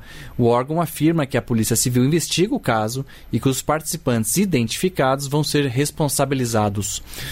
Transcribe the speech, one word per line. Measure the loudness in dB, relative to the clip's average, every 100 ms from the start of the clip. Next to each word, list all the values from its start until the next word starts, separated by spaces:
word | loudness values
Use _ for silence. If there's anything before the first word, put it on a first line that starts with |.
| -12 -18 -10 2
O | 4
órgão | 4 2 -2
afirma | -2 2 2 2 0
que | -2
a |
Polícia | 0 0 2 0
Civil | 2 2
investiga | 4 2 0 0 0 0
o |
caso | 0 0 0 -4 -10 -14 -6
e | 0
que | 0
os | 0
participantes | -2 -2 -2 -6 -2 0 0 0
identificados | 2 2 0 -2 -2 2 0 0 0
vão | -2
ser | 2 0 0
responsabilizados. | 0 -2 0 -2 0 0 0 0 2 2 0 -4 -8 -10 -12 -10